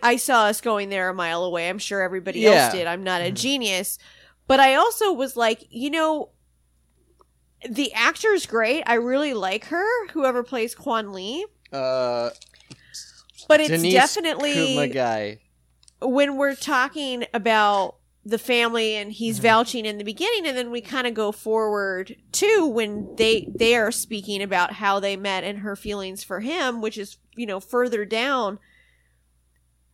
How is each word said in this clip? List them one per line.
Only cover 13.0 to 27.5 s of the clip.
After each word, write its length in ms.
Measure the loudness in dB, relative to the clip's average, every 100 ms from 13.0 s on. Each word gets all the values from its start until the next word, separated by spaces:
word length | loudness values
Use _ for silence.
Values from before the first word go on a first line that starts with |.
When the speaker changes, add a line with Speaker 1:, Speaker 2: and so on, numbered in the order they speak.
| -18 -20 _ -20 4
Speaker 1:
But 120 | 4
it's 100 | 6
Speaker 2:
Denise 220 | 2 4 6
Speaker 1:
definitely 600 | 4 2 -2 -2 -2 0
Speaker 2:
Kumagai. 840 | 0 0 -2 0 0 0 -4 -8 _ _ _ _ _ _
Speaker 1:
when 360 | -2 2 0 2
we're 180 | -2 -2
talking 680 | -2 0 -2 -4 -6 -6 -6
about 640 | -4 2 4 4 2 0 -6 _ _ -6
the 140 | -6
family 560 | 0 2 2 0 -2 -2
and 160 | -6
he's 240 | -6 -4 2
Speaker 3:
Mm-hmm. 60 |
Speaker 1:
vouching 440 | 4 4 4 -2 -6
in 120 | -6
the 60 | -8
beginning, 420 | -4 -2 0 -2
and 100 | -4
then 140 | -4
we 100 | -8
kinda 300 | -6 -4 -2
go 220 | -2 -4
forward 840 | -4 -2 0 2 0 -2 -4 -8 -14 _
to 340 | 0 4 4 4
when 480 | 0 -2 -4 -10 0
they, 320 | 2 2 0
they 220 | 0 4 4
are 140 | 2
speaking 520 | -2 -6 -8 -6 -6
about 320 | -2 0 0 0
how 260 | 0 0
they 160 | 0 -4
met 260 | -4 -4 -4
and 140 | -8
her 140 | -8 -8
feelings 480 | -8 -8 -8 -10
for 180 | -10 -8
him, 400 | -4 -2 -2 -2
which 160 | -6 -6
is, 180 | -12 -14 _ -10
you 120 |
know, 120 | -8